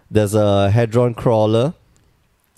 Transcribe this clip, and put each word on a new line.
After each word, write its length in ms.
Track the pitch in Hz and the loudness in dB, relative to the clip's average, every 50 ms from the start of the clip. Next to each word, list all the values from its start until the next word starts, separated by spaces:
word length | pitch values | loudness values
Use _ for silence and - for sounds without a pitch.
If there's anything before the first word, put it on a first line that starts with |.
| _ - | _ -4
There's 240 | - 107 107 98 104 | -2 -2 0 0 0
a 360 | 107 104 101 101 101 101 98 | 0 0 2 2 0 0 0
Hadron 440 | 104 120 120 110 107 123 123 123 117 | 0 0 0 0 0 0 0 0 -2
Crawler, 580 | - - 131 113 110 107 107 110 113 127 151 175 - _ _ _ _ _ _ _ _ _ _ _ _ _ _ _ | -4 -2 0 0 2 2 0 0 0 -2 -2 -6 -10 _ _ _ _ _ _ _ _ _ _ _ _ _ _ _